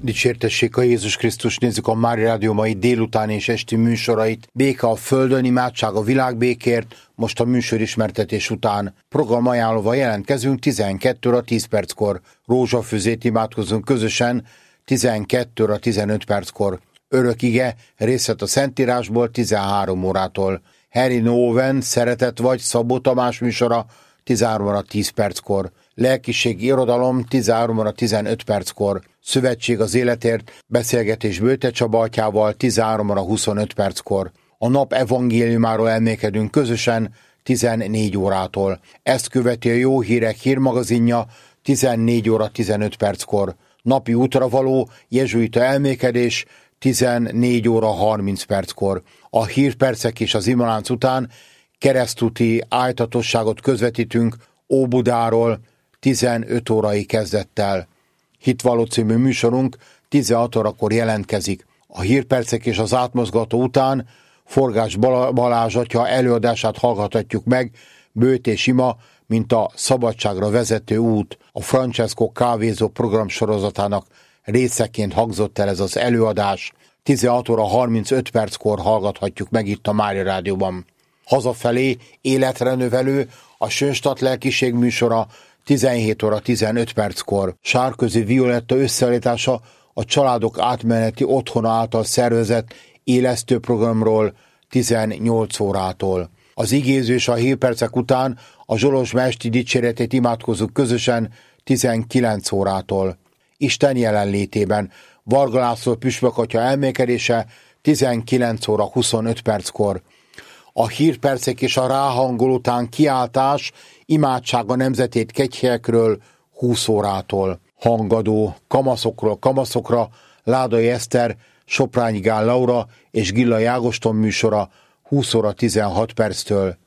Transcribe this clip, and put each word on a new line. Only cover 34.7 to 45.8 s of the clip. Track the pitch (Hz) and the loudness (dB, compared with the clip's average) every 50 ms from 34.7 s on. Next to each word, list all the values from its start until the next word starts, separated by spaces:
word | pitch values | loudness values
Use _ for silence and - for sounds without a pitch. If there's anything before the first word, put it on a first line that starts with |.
| 127 139 135 127 - | 2 2 2 0 0
evangéliumáról | 131 131 113 131 127 123 123 113 117 117 117 117 117 113 113 113 110 110 113 | -2 0 0 0 0 0 2 2 2 2 2 2 2 2 2 2 0 0 2
elmélkedünk | 113 113 113 113 110 104 - 107 98 107 107 104 | 2 2 0 0 0 0 -2 -2 -2 -2 -4 0
közösen | - 151 143 117 117 110 - - 117 113 113 98 - _ _ _ _ _ _ | 0 0 0 2 -2 -2 0 0 0 0 -2 -4 -8 _ _ _ _ _ _
tizennégy | - 131 117 120 120 113 113 110 95 110 110 107 104 92 101 | -2 -2 2 2 0 0 0 -4 -4 -2 -2 -2 0 0 0
órától. | 92 98 98 95 95 92 - 98 98 98 95 90 _ _ - _ _ | 0 0 0 -2 -4 -4 -4 -2 -2 -2 -2 -6 _ _ -20 _ _
Ezt | - 127 127 - - | -2 0 0 -2 -2
követi | - 131 123 123 123 117 - 120 | -2 0 0 0 -2 0 0 0
a | 117 | 0
Jó | 120 127 131 135 135 | 2 2 2 2 0
Hírek | 117 95 117 120 113 110 104 | 0 0 0 0 0 -2 -4
hírmagazinja | - - 131 135 131 135 131 120 123 123 123 123 117 117 117 120 117 117 117 - - - _ _ _ _ | -2 0 0 0 2 2 0 0 0 -2 0 0 2 2 2 2 0 -2 -4 -10 -20 -20 _ _ _ _
tizennégy | - 117 117 - 131 120 113 113 117 117 117 107 113 | -2 0 2 2 2 2 2 2 2 2 2 2 2
óra | 110 110 107 104 | 2 2 0 -2
tizenöt | - - 117 90 107 101 107 104 - | -2 -6 -2 -2 0 -2 -2 -4 -2
perckor. | - - 101 98 - - - - 104 98 92 85 _ _ _ _ _ | -2 -2 -2 -2 -4 -6 -4 -2 -2 -2 -2 -6 _ _ _ _ _
Napi | _ 120 131 135 127 - 117 | _ 0 0 0 2 0 0
útravaló, | 117 127 131 - 135 123 127 113 135 131 135 135 131 127 127 - - _ _ | 2 2 2 2 0 0 2 0 0 0 2 2 0 0 -2 -6 -20 _ _
jezsuita | - 123 135 120 110 117 117 113 117 120 120 | 0 0 0 2 2 0 0 2 2 2 2
elmélkedés | 127 135 139 | 2 2 2